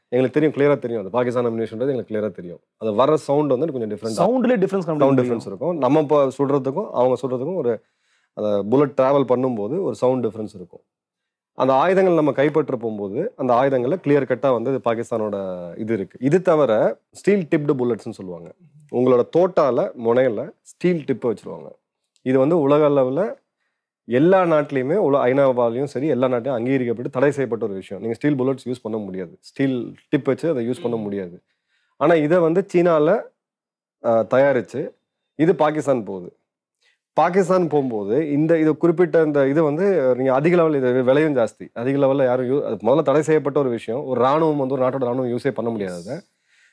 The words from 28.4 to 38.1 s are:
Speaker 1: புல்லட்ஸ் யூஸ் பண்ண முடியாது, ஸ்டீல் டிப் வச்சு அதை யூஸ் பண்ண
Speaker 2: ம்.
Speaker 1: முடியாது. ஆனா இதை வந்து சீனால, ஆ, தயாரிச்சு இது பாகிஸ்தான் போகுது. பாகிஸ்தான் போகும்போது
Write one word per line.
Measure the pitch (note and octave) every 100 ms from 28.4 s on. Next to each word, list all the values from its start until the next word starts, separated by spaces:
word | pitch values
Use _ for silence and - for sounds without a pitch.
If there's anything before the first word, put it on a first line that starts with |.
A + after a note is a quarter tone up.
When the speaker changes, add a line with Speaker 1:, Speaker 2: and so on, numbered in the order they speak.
Speaker 1:
புல்லட்ஸ் | B2+ C3 A#2+
யூஸ் | B2
பண்ண | A2 A2
முடியாது, | G2+ F#2 F2 -
ஸ்டீல் | - - C#3 B2+ G#2 G2 _
டிப் | D3 C3+
வச்சு | B2 D#3+
அதை | C#3 A#2
யூஸ் | B2+
பண்ண | A#2+ A2+
Speaker 2:
ம். |
Speaker 1:
முடியாது. | G#2 G2+ F2+ F2 _ _ _ _ _ -
ஆனா | D3
இதை | E3+ D3 F3+
வந்து | E3 E3+ G3
சீனால, | F3+ F3 D#3+ D3+ A3 - _ _ _ _ _ _ _
ஆ, | A#2 A2+
தயாரிச்சு | G#2+ B2+ C#3+ C3 G2 B2 - - _ _ _
இது | - D#3+
பாகிஸ்தான் | F3 D#3 D3+ C#3+ C3
போகுது. | G2 F#2+ F2+ - _ _ _ _ _ _ _
பாகிஸ்தான் | - D#3+ F#3 F3 F#3 E3+
போகும்போது | D3 C3+ A2 G2